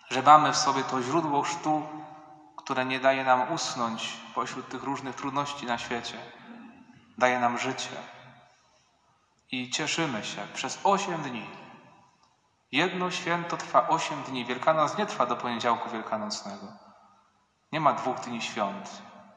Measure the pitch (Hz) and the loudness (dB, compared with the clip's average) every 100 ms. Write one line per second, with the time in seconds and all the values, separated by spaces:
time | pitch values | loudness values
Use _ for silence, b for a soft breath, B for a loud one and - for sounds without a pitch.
0 | - 127 131 151 135 127 - 135 127 131 | -6 2 10 10 10 4 2 2 0 -2
1 | 123 156 160 139 143 - 156 151 147 - | 0 0 2 0 0 -2 0 0 0 -8
2 | - - - - - - - 131 131 131 | -14 -16 -20 -20 -20 -14 -4 -2 0 2
3 | 131 135 131 127 127 - - - 117 113 | 4 4 6 4 4 -2 -2 -2 -2 -2
4 | - - - - 123 131 127 127 123 135 | -6 -8 -8 -4 -4 -6 -8 -6 -4 -4
5 | 131 123 139 135 143 - 120 117 - 120 | -6 -6 -4 -2 -2 -4 -2 -2 -2 -4
6 | - 113 - - - - - - - - | -4 -10 -12 -16 -18 -18 -18 -20 -20 -20
7 | - - 127 123 120 120 127 131 - - | -20 2 4 6 2 2 -2 -4 -6 -10
8 | - - 131 - - _ _ _ _ _ | -12 -16 -20 -20 -20 _ _ _ _ _
9 | _ _ _ _ _ 127 127 - 151 - | _ _ _ _ _ -8 -6 -4 -2 -2
10 | 156 113 - - 104 - 131 - 196 196 | -2 -2 -6 -8 -8 -6 -6 0 4 4
11 | 190 170 143 120 104 - - - - - | 2 -4 -4 -6 -10 -14 -18 -20 -20 -20
12 | - _ _ _ _ _ _ 131 180 180 | -20 _ _ _ _ _ _ 0 2 0
13 | 180 175 170 170 170 165 - 165 147 165 | -2 -2 -2 -2 -2 -6 2 4 4 2
14 | - 147 123 127 120 123 - 160 147 - | 0 -6 -6 -6 -4 0 2 4 4 2
15 | 208 - 123 120 123 117 120 117 - 113 | -2 0 0 0 -2 0 2 2 0 -6
16 | 104 110 104 - 104 101 95 - - - | -4 -4 -4 -6 -8 -12 -12 -16 -20 -20
17 | - _ _ _ _ _ _ 151 151 110 | -20 _ _ _ _ _ _ 0 2 4
18 | 127 123 127 117 - - 98 95 - - | 0 -4 -6 -6 -6 -2 -2 -2 -10 -14
19 | - - - | -18 -20 -20